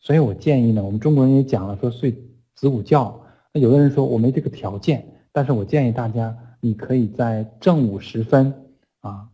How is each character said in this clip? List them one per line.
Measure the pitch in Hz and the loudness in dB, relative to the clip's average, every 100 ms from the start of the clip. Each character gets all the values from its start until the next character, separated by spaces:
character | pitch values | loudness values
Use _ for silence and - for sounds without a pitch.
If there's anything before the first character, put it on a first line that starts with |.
所 | - 151 | 0 2
以 | |
我 | 135 | 2
建 | 95 - 139 117 | -2 0 2 2
议 | |
呢， | 110 | 0
我 | 98 | -2
们 | 107 | -2
中 | 147 | 0
国 | 147 | 2
人 | 131 135 | 4 4
也 | |
讲 | 135 113 95 | 2 -2 -4
了 | 101 | -6
说 | 123 | -6
睡 | 117 143 117 - _ _ _ | -4 -4 -6 -12 _ _ _
子 | 139 | -2
午 | 127 | -2
觉， | 98 151 113 - - _ _ | 2 2 2 -6 -20 _ _
那 | 151 | 0
有 | 120 | 4
的 | 139 | 6
人 | 143 | 4
说 | 139 | 2
我 | 131 120 | 0 0
没 | 117 | 0
这 | 135 | 0
个 | - | -4
条 | - - 101 | -8 -10 -6
件， | - 131 - - _ | -2 -4 -4 -20 _
但 | - 135 | -4 -2
是 | |
我 | 123 | -2
建 | 98 151 127 | -2 0 0
议 | |
大 | 117 117 | -2 -4
家， | 110 113 117 - _ | -4 -6 -8 -18 _
你 | 120 | -4
可 | 107 - 127 | -4 -2 -2
以 | 110 | -2
在 | 104 120 110 110 - | -2 -2 -2 -6 -2
正 | - 165 120 | 0 2 0
午 | 98 | -4
时 | - 117 | -10 -8
分 | 113 139 135 135 - _ _ _ | 2 2 2 -2 -16 _ _ _
啊 | - 101 110 | -14 -14 -18